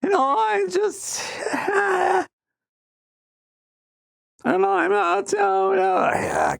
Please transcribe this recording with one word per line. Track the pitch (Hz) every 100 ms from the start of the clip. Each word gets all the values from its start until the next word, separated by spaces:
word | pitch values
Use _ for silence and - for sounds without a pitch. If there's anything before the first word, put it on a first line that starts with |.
you | -
know, | 392 269 277
I | 440 415 403
just, | 359 415 - - - - -
<sighs> | -
I | - - 403 403 370 370 381 320 _ _ _ _ _ _ _ _ _ _ _ _ _ _ _ _ _ _ _ _ _
don't | - 359
know, | 392
I'm | 392 359
not, | 403 359 359 392
you | 415
know, | 403 381 381
I, | - - 180 156 - - 151
I | 156